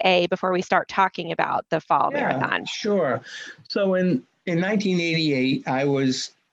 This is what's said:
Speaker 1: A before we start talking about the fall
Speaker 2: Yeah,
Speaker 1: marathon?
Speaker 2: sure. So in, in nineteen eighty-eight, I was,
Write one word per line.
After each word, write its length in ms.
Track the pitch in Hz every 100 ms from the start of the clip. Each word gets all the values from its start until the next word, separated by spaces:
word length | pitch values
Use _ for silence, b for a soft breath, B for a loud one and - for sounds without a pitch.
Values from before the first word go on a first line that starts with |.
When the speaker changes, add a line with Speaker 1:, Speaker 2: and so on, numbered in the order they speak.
Speaker 1:
A 220 | 190 180 175
before 240 | 185 185
we 120 | 185
start 260 | 185 180 -
talking 420 | - 190 - 170
about 340 | 165 156 139 -
the 100 | 160
fall 300 | - 147 -
Speaker 2:
Yeah, 100 | 285
Speaker 1:
marathon? 440 | 254 131 - - -
Speaker 2:
sure. 540 | - 214 202 147 117 B B B B -
So 260 | 214 196
in, 300 | 185 185 254 - _ -
in 120 | 170
nineteen 420 | 185 214 196 180
eighty-eight, 680 | 170 160 156 135 131 135 -
I 160 | 131
was, 480 | 143 139 135 127 - - _